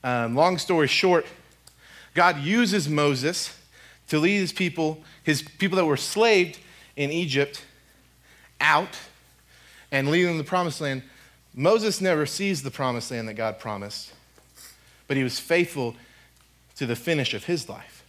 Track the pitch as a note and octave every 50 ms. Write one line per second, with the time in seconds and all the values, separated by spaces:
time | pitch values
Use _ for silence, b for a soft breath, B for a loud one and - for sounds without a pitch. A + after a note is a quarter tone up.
0 | - B2+ B2 A#2+ A#2 A#2 A#2+ C#3 D#3+ F3+ F#3 D#3+ - - F3+ D#3+ D3+ C3+ - -
1 | - F#3 F3+ E3 - - - - - _ _ _ _ B B B B B B B
2 | B B B E3+ F3 F3+ E3+ D3 C#3 D#3+ G#3 A#3+ A#3+ F#3+ G3 G3+ C#3+ D3 D3+ D3
3 | D3 D3 C#3 B2 C3 D#3 F3+ - - - - - _ B B B B B B B
4 | B - - D3+ D#3 F#3 G3+ G3+ F#3+ E3 - - F#3 E3+ - E3 D#3+ D#3 D#3 D#3
5 | B B B B B D#3+ D3+ - - - - - F#3+ F#3+ F#3 F#3 F3 D#3 C#3+ C3
6 | - - - G3+ A3+ A#3 G#3+ F#3+ F3+ D#3+ - - B B B B B B B C#3+
7 | C#3+ C#3+ D#3 E3+ F3+ D3+ C3 C#3 C#3+ C#3+ - - - - _ _ _ _ _ _
8 | _ _ _ _ b b b b b b b _ C#3 D3+ D3+ D3+ F#3+ G3 - -
9 | - - - _ _ _ _ _ _ B B B B B B B B B C#3 C3+
10 | C3+ C#3+ D#3+ F3+ F3+ F3 E3 D#3+ C#3+ - F#3 F3+ F3 E3+ C3+ - D#3 C#3 C3+ C3
11 | C3 B B B B B B B B _ - B2+ C#3 F3 A3 A#3 G#3+ G#3+ F#3 -
12 | F#3 F#3 E3+ D3+ D3 C#3+ - - G3 G3 F#3 C#3+ C3 C3+ - - C#3 B2+ A#2+ A#2+
13 | A2+ - B2+ A#2 A2+ A2 G#2+ A2 A2+ A2 G#2+ - - A2+ G#2 G2 G2+ G#2 - -
14 | - - - _ _ _ _ - _ _ B B B B B B B B B B
15 | B _ C#3 C3+ C3 B2 B2 - - - E3+ F3 F3 F3 - D3 B2 A#2 A2+ b
16 | b b b b b b b b b _ _ _ _ _ _ - C#3+ A#2+ A#2+ A2+
17 | - E3+ E3 D3 B2+ - - G2+ - - F3 D#3+ - - - - - - - -
18 | _